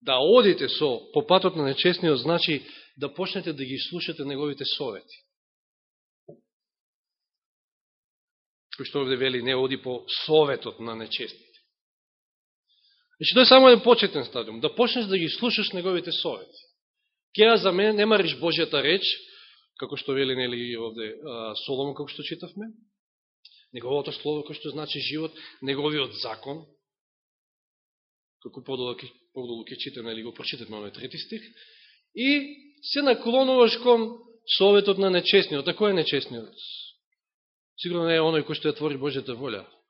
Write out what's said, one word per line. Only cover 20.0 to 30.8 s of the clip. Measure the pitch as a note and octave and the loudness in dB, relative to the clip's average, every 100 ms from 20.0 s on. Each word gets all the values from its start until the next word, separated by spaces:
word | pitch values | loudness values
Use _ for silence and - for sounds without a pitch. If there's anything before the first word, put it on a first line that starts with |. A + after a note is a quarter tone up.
| - | -4
вели, | C3+ C3+ C3 | -2 0 -2
нели, | B2+ A#2+ A#2+ A#2+ | -4 -4 -6 -6
овде, | A2+ A2+ G#2+ A2+ | -8 -8 -12 -12
а, | D3+ A#2 A2+ G#2+ | -12 -10 -10 -10
Соломон, | - C3 C#3 C#3 | -6 -4 -4 -6
како | C#3+ | -12
што | - | -10
читавме, | D3 E3 E3+ - A3 A3 _ _ _ _ _ _ - _ _ | -12 -12 -14 -14 -16 -16 _ _ _ _ _ _ -20 _ _
неговото | B2 A#2+ C#3+ C#3+ | -14 -4 -4 -4
слово, | - D3 D3+ | -8 -6 -6
кој | C#3 D3+ | -6 -12
што | D3+ C#3 | -12 -10
значи | D3+ D3 | -8 -8
живот, | B2+ D3 D#3+ D#3 - - | -6 -6 -8 -10 -20 -12
неговиот | C3 C3+ D3 D3 C3 G#2+ | -6 -2 -2 -2 -4 -6
закон, | A#2+ G#2+ C3 D3+ D#3 _ _ _ _ _ _ _ _ _ _ _ _ _ _ _ _ _ | -10 -10 -12 -14 -14 _ _ _ _ _ _ _ _ _ _ _ _ _ _ _ _ _
како | B2 C3+ | -20 -18
подолу | B2+ C3+ B2 | -12 -8 -8
ќе, | A#2+ B2+ _ _ | -10 -16 _ _
подолу | - B2 A#2 | -16 -12 -12
ќе | A2 B2 | -14 -12
читаме, | - C3 A2+ | -12 -12 -12
нели, | A2+ | -10
го | A2+ A2+ | -12 -12
прочитавме | - C#3 A2 | -10 -10 -12
оној | G#2+ | -12